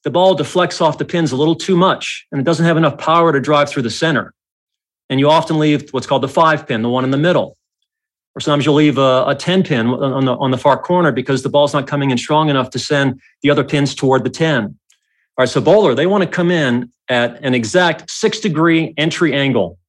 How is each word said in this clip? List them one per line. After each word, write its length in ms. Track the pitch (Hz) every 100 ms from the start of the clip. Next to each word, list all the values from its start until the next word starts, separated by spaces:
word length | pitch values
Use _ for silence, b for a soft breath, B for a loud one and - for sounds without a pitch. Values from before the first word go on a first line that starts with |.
the 60 | 143
ball 240 | 143 185
deflects 460 | 165 143 180 175 -
off 160 | 160 147
the 60 | 143
pins 260 | 175 156
a 40 | 131
little 180 | 156
too 220 | 156 - 180
much, 500 | 185 - - - _
and 80 | 143
it 40 |
doesn't 220 | 143 165 170
have 100 | 160
enough 220 | 156 -
power 340 | - 170 170
to 80 | 139
drive 300 | 135 147 143
through 140 | 147
the 60 | 117
center. 440 | - 160 127 95 _ _ _ _ _ _ _ _
And 100 | 135
you 100 | 143
often 280 | 156 156 160
leave 300 | 156 147 -
what's 140 | 127 -
called 160 | 135
the 60 | 131
five 380 | 170 160 156 -
pin, 160 | 113
the 60 | 117
one 140 | 127
in 60 | 131
the 60 | 135
middle. 380 | 170 156 - _ _ _ _ _ _ _ _
Or 60 | -
sometimes 240 | - 143
you'll 120 | 139 147
leave 200 | 151 131
a, 280 | 131 127 135
a 60 |
ten 280 | 139 - 190
pin 260 | - 127 113
on 360 | 127 139 139
the, 100 | 135 123
on 140 | 139
the 40 | 127
far 240 | 147 127
corner 320 | - 180 160
because 300 | 127 127 131
the 80 | 135
ball's 240 | 143 143
not 120 | 147 -
coming 240 | 143 139
in 60 | 123
strong 320 | - 151 156
enough 220 | 139 123
to 80 | 120
send 420 | - 143 135 135 B B
the 80 | 143
other 120 | 147
pins 320 | 139 147 139
toward 300 | - 135 131
the 60 | 120
ten. 340 | - 160 135
All 760 | 104 - _ _ _ _ _ -
right, 60 | 127
so 120 | 143
bowler, 340 | 113 202 180
they 120 | 120 175
want 160 | 202
to 60 | 180
come 200 | - 175
in 400 | 175 139 120 120 _ -
at 280 | 123 120 -
an 80 | 139
exact 560 | 127 110 180 180 156 -
six 300 | - 220 -
degree 540 | 214 151 165 165 160 -
entry 380 | 160 - 160
angle. 440 | 139 139 117 87 -